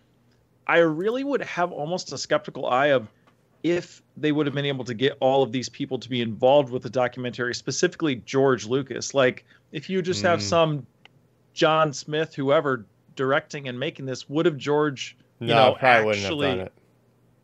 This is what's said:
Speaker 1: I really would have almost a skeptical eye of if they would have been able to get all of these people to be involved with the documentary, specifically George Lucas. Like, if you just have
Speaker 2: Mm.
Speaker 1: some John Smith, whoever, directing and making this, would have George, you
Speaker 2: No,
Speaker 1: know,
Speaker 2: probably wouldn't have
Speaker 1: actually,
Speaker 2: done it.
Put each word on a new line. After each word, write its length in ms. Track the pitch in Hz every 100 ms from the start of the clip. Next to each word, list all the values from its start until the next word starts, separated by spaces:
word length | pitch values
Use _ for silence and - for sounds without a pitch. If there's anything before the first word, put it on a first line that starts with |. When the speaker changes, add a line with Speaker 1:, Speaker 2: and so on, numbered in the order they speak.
| _ _ _ _ _ _ -
Speaker 1:
I 100 | 160
really 440 | 165 156 196 247
would 200 | 277 254
have 280 | - - 175
almost 420 | 156 147 180 -
a 60 | 139
skeptical 480 | - 151 - - 120
eye 220 | 123 147
of 200 | 135 107 _ _ _ _ _
if 400 | 156 175 - - _ -
they 160 | 147
would 140 | 147 147
have 80 |
been 100 | 135 143
able 180 | 135
to 100 | 117
get 220 | 110 131 -
all 220 | 131 139
of 100 | 131
these 160 | 127 117
people 300 | - 139 131
to 100 | 113
be 120 | 127
involved 500 | 113 104 127 143 135
with 120 | 123
the 80 | 123
documentary, 640 | 127 123 127 123 117 120
specifically 640 | 117 - 131 180 - 160 123
George 500 | - 135 135 123 101
Lucas. 480 | 131 135 113 110
Like, 300 | 139 127 123 - _ _
if 160 | 156 143
you 120 | 185
just 200 | 175 170
have 180 | 180 170
Speaker 2:
Mm. 20 |
Speaker 1:
some 440 | - 175 160 147 117 _ - _ _ _ _
John 380 | - 156 156 156
Smith, 420 | 135 - 151 160
whoever, 500 | - 135 147 143 127 104 _ _
directing 540 | - 131 143 - 151 139
and 100 | 123
making 280 | 147 - 135
this, 220 | 127 -
would 180 | 143 170
have 100 | 147
George, 600 | 139 147 151 131 - - _ -
you 80 | 117
Speaker 2:
No, 60 |
Speaker 1:
know, 200 | 117 107 -
Speaker 2:
probably 260 | 131 120
wouldn't 180 | 107 104
have 60 | 98
Speaker 1:
actually, 160 | 151 143 92
Speaker 2:
done 40 |
it. 120 | 92 - _ _ _ _ _ _